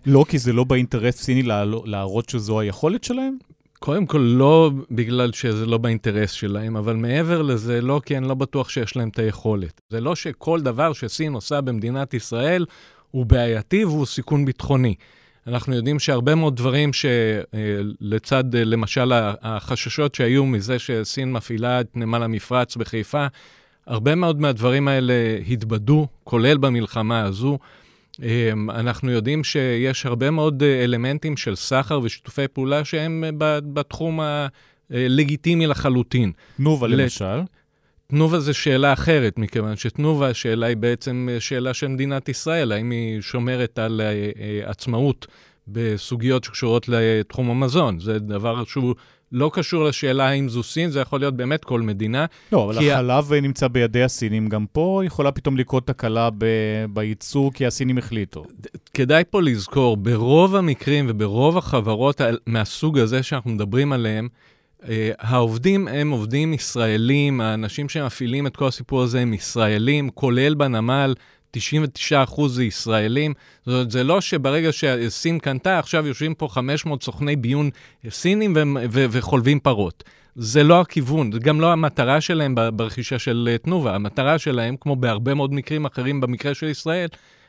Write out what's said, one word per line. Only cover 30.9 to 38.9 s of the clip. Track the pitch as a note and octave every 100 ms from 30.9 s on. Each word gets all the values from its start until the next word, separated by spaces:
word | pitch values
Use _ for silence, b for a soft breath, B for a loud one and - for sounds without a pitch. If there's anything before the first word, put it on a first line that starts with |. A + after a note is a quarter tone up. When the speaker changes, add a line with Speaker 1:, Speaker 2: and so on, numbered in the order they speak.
| A#2 B2+ D3 D#3 -
Speaker 2:
של | - F#2
סחר | - C3 C3+ D3
ושיתופי | A#2 - - - C#3
פעולה | - C3 D3
שהם, | D3 D3+ D#3+ D#3+
אה, | D#3+ D3+
ב-, | D3+ D3 D3
בתחום | C#3+ C#3+ - D#3+ D#3+ D3+ D3 C#3 - b b -
הלגיטימי | B2+ B2+ C3+ C#3+ D3 E3 E3+ D#3+
לחלוטין. | C3+ C#3 B2+ A#2+ B2 G#2 - b b
Speaker 1:
תנובה, | C#3+ D3+ A#2
Speaker 2:
ל- |
Speaker 1:
למשל? | C3 B2+ - F#2+ A#2 F3+ _ _ _ _ _ -
Speaker 2:
תנובה | D3 D#3+ E3+
זה | C#3+
שאלה | C#3+ D3+ C3 C#3+